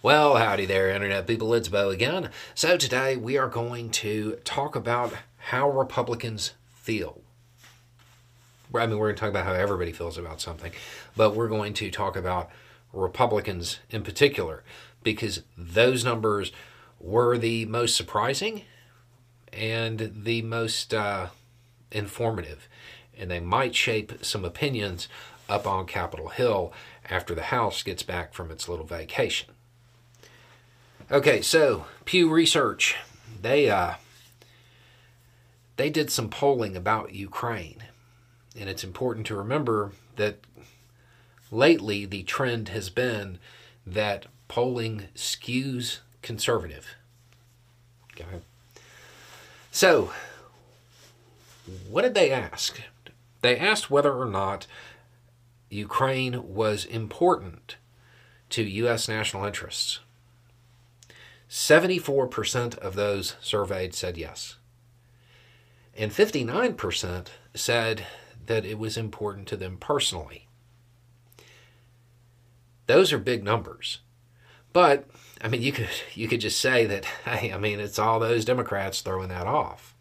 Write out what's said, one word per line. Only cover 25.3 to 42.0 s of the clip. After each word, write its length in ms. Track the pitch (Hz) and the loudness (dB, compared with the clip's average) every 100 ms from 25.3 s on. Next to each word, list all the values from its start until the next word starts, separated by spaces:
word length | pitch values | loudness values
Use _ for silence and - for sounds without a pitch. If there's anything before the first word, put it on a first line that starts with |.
| - - | -20 -4
up 160 | 101 98 | -2 0
on 220 | 95 90 | -2 -2
Capitol 400 | 98 85 - 80 | -4 -4 -6 -10
Hill 440 | - 123 101 85 - - - - | 0 2 2 -2 -8 -20 -20 -6
after 240 | 92 - | -4 -4
the 120 | 82 78 | -6 -2
House 360 | 127 110 - | 0 0 -2
gets 220 | - 90 | -8 -8
back 320 | - 90 85 - | -6 -6 -6 -10
from 160 | 85 | -12
its 180 | 78 - | -10 -8
little 160 | 87 80 | -8 -6
vacation. 640 | 85 80 - 117 - - - _ _ _ _ _ _ - - - - _ _ _ _ - | -10 -8 -2 -2 -2 -6 -20 _ _ _ _ _ _ -20 -20 -20 -20 _ _ _ _ 0
Okay, 320 | 139 147 117 | 4 6 4
so 420 | - 160 147 101 - - - | 4 6 6 4 -4 -16 0
Pew 220 | 185 170 | 4 6
Research, 680 | 160 160 160 120 - - - - - - 104 | 6 6 4 2 2 0 0 -6 -20 -20 -8
they, 300 | 101 143 135 | 2 4 4
uh, 240 | 98 90 - - - - _ - _ _ _ - _ _ _ _ _ _ _ _ - | 4 0 -4 -14 -20 -20 _ -20 _ _ _ -20 _ _ _ _ _ _ _ _ -2
they 140 | 143 | 0
did 180 | 156 151 | 2 0
some 220 | - 113 | 0 -4
polling 440 | - 143 131 107 92 | 2 2 4 0 -2
about 380 | 92 110 - | 0 0 -2
Ukraine, 680 | 98 98 - 120 110 80 - - - _ _ _ _ _ - | -10 -10 -6 -4 -4 -8 -16 -20 -20 _ _ _ _ _ -12
and 80 | 98 | -8
it's 160 | 95 | -8
important 440 | 98 90 127 113 107 | -10 -4 -4 -4 -6
to 80 | 104 | -6
remember 560 | 104 143 127 107 101 98 _ - | -2 -2 0 0 -2 -8 _ -2
that 240 | 104 - _ - - _ _ _ _ _ _ _ _ | -2 -2 _ -20 -20 _ _ _ _ _ _ _ _
lately 540 | 107 143 165 104 101 | 4 6 6 2 -4